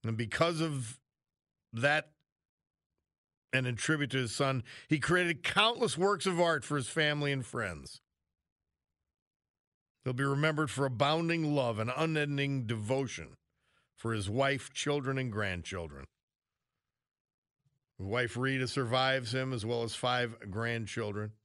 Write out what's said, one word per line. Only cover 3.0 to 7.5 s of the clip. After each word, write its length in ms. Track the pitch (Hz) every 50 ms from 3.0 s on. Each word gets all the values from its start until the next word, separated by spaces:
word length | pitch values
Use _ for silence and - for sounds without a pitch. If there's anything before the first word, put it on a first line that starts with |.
| _ _ _ _ _ _ _ _ _ _ -
and 140 | 131 131
in 80 | 127 120
tribute 340 | 107 - - 160 151 147 123
to 60 | 127
his 180 | 135 127 113 -
son, 280 | - 143 139 131 127 113 - - - -
he 120 | _ 156 147
created 440 | 120 - 170 180 180 170 170 - -
countless 540 | - - 196 208 226 240 - 247 196 -
works 280 | 156 180 202 202 175 -
of 160 | 196 180 165
art 220 | 175 170 165 143 -
for 120 | - 147
his 140 | 143 127 -
family 420 | - 165 151 151 147 147 147 143
and 140 | 139 135 120
friends. 560 | -